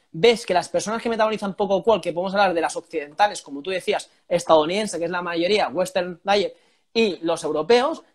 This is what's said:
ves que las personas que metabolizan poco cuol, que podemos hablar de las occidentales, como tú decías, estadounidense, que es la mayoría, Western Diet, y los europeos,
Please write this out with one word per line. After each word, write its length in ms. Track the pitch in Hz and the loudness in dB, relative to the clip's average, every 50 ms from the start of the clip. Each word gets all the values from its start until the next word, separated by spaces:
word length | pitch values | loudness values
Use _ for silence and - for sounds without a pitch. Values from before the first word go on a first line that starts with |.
| _ _ | _ _
ves 340 | - 160 170 233 233 - - | -4 2 4 4 4 4 0
que 80 | - 180 | 0 0
las 140 | 175 170 - | 0 0 0
personas 340 | - 175 - 202 220 226 | -4 -4 -2 -2 -6 -4
que 60 | - 240 | -4 -4
metabolizan 460 | 226 220 214 220 220 208 214 196 175 | 0 0 0 0 0 -2 -6 -6 -4
poco 280 | - 208 190 196 185 | -2 -2 0 0 0
cuol, 200 | - 226 214 185 | 2 2 2 2
que 100 | - 175 | 2 -4
podemos 220 | 156 170 185 196 190 | -4 -4 -4 -2 0
hablar 200 | 202 202 185 170 | 2 2 2 2
de 60 | 170 | 0
las 160 | 160 147 - | -2 -2 -4
occidentales, 640 | 170 - _ - 156 143 147 151 - 208 208 185 - | -6 -10 _ -8 -8 -8 -6 -2 0 0 0 0 -2
como 200 | - - 139 139 | -12 -12 -12 -10
tú 80 | 143 185 | -8 -6
decías, 400 | 190 180 - 214 190 151 - - _ _ _ - | -6 -4 -2 -2 -4 -4 -4 -8 _ _ _ -2
estadounidense, 720 | 180 170 - - 160 156 151 160 180 208 220 202 - 160 | -2 -2 2 4 4 4 4 4 0 -2 -2 -4 -4 -6
que 60 | 170 | -4
es 60 | 170 | -4
la 100 | 180 175 | -4 -4
mayoría, 480 | 175 175 175 170 170 175 214 202 165 127 | -6 -4 -4 -2 0 2 2 2 0 0
Western 500 | 123 175 185 180 - 196 180 180 175 - - | 0 -2 -2 -2 -2 -4 -4 -4 -6 -8 -2
Diet, 280 | 196 202 208 180 165 - _ _ _ _ _ _ _ - | 0 0 0 0 -2 -6 _ _ _ _ _ _ _ 0
y 260 | 233 226 208 165 - | 2 2 2 0 -2
los 200 | 165 165 165 160 - | -2 -2 -2 -2 -2
europeos, 580 | 147 151 151 156 165 233 247 254 302 330 - - _ _ | -2 -2 0 2 4 4 4 4 2 -2 -4 -10 _ _